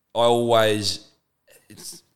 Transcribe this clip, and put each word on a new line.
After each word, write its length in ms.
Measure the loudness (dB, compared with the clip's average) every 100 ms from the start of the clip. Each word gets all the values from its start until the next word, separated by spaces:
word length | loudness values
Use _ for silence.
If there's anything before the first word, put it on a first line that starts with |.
| _
I 60 | -2
always, 880 | 0 2 2 2 2 0 -4 -8 -12 _ _ _ _ _ _
it's 340 | -20 -20 -20 _